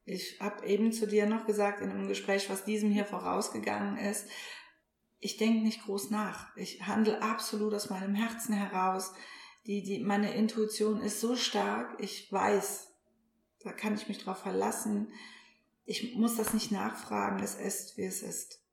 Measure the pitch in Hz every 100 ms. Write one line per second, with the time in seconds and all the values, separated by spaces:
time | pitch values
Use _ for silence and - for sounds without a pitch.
0 | - 180 - - 202 - - 202 226 226
1 | 214 208 208 226 226 202 202 202 190 196
2 | 196 196 - 196 196 190 - 214 214 202
3 | 202 190 180 185 214 220 202 208 202 202
4 | 202 214 - - - - - _ _ _
5 | _ _ 190 - 220 226 220 214 208 202
6 | - 214 208 - - - 190 - 185 214
7 | 220 - 220 226 - 214 214 208 - 190
8 | 196 202 226 - - 208 196 190 185 190
9 | 190 - - - - - - 202 190 196
10 | 190 202 208 - 220 226 214 - 214 208
11 | 208 - 226 254 - 208 202 220 247 -
12 | 202 - - 196 190 202 - - - _
13 | _ _ _ _ _ _ - - 214 208
14 | - 202 - 185 196 190 208 226 220 208
15 | 220 - - - - _ _ _ - -
16 | - - 226 226 214 220 - 196 208 -
17 | - 208 202 196 - - 202 - - -
18 | 190 185 - - - - _